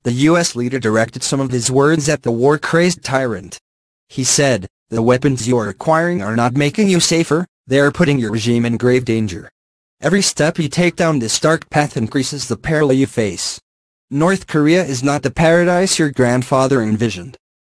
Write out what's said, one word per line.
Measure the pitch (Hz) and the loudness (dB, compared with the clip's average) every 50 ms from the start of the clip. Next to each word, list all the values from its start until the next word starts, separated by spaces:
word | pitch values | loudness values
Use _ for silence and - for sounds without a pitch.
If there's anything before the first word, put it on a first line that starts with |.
| - | -6
the | 123 120 127 143 156 | -4 -2 2 2 2
U | 170 | 4
S | 175 - - - | 2 0 -2 -4
leader | 120 123 123 135 | -6 -6 -4 -4
directed | 131 113 107 110 113 113 113 - 131 - | -4 -2 0 0 0 0 -2 -4 -8 -6
some | - 147 139 | -4 -2 -2
of | 135 127 | -2 -2
his | 127 120 113 127 | -2 -2 -2 0
words | 127 139 139 151 165 160 131 | 2 2 4 4 2 2 0
at | 156 151 131 | -2 -2 -2
the | - 123 | -2 -2
war-crazed | 117 113 127 143 151 147 - - 165 165 175 185 175 - - | 0 2 2 2 2 2 0 0 0 2 2 2 0 -4 -4
tyrant. | - 131 131 131 120 104 90 - - - - _ _ _ _ _ _ _ _ _ _ | -4 -2 -2 -2 -2 -4 -6 -10 -14 -18 -20 _ _ _ _ _ _ _ _ _ _
He | - 135 127 | -6 -4 -2
said, | - - 151 143 139 120 98 92 - _ _ _ _ | 0 2 2 2 2 0 -2 -4 -10 _ _ _ _
"The | 113 113 | -4 0
weapons | 113 120 123 127 - 143 131 117 110 | 2 2 2 2 2 0 -2 -2 -2
you | 123 123 | 0 0
are | 120 107 | 0 -2
acquiring | 101 95 - - 160 160 160 170 175 175 185 | -4 -8 -4 -2 0 0 2 0 0 -2 -4
are | 95 107 113 | -4 -2 -2
not | 117 117 120 123 | 0 0 0 0
making | 143 143 143 - 220 214 196 | 0 0 0 0 2 2 2
you | 180 170 | 2 2
safer, | - - 170 165 160 - 147 165 180 - _ _ _ | 2 2 2 0 0 0 0 0 -2 -4 _ _ _
they | 113 131 139 | 0 2 2
are | 143 143 | 2 2
putting | - - 175 143 143 131 | 2 2 2 2 2 0
your | 113 104 | -2 -2
regime | 110 113 104 120 120 117 117 | -4 -2 0 0 0 2 0
in | 117 117 | 0 0
grave | 107 123 123 123 127 123 | 0 2 2 2 2 2
danger. | 117 113 113 110 95 87 80 - - _ _ _ _ _ _ _ _ _ _ | 0 -2 -2 -2 -4 -6 -10 -14 -18 _ _ _ _ _ _ _ _ _ _
Every | - 156 190 202 | -2 0 2 2
step | 190 - - - 147 160 - - | 0 0 0 0 0 0 0 -2
you | 156 135 | -4 -2
take | - 170 180 170 165 | 0 0 0 0 0
down | - 175 160 156 | 0 0 0 0
this | 131 113 110 - - | 0 -2 -2 -2 0
dark | - 151 160 151 - - | 0 0 0 0 -2 -2
path | - 147 147 - - | -2 -2 -2 0 -2
increases | 131 110 107 - 139 131 - 151 135 - | -4 -4 -2 -2 -2 -2 -2 -6 -8 -6
the | - 113 | -6 -8
peril | - - 160 160 151 151 139 131 | -6 -4 -2 0 2 2 4 4
you | 135 135 | 2 2
face. | - - 120 110 98 87 - - - - - _ _ _ _ _ _ _ _ _ - | 0 0 -2 -2 -2 -4 -6 -8 -8 -10 -12 _ _ _ _ _ _ _ _ _ -6
North | 135 143 160 185 190 185 - | -2 0 0 2 0 -2 -4
Korea | - - 151 147 151 170 185 175 | -2 -2 0 2 2 2 2 0
is | 139 135 120 135 | -2 -4 -2 -2
not | 143 143 143 - | -2 -2 -2 -4
the | 131 | -4
paradise | - - 165 160 165 175 175 180 175 175 190 190 - | 0 2 2 4 4 4 4 2 2 2 0 0 0
your | - 160 143 | 0 0 0
grandfather | 131 - 123 120 123 127 123 - 139 131 135 135 139 127 110 | 0 0 2 2 2 0 0 0 0 0 2 2 2 0 0
envisioned. | 107 110 104 120 110 95 90 87 131 - - _ _ _ _ _ _ | 0 0 0 0 -2 -4 -6 -12 -16 -18 -20 _ _ _ _ _ _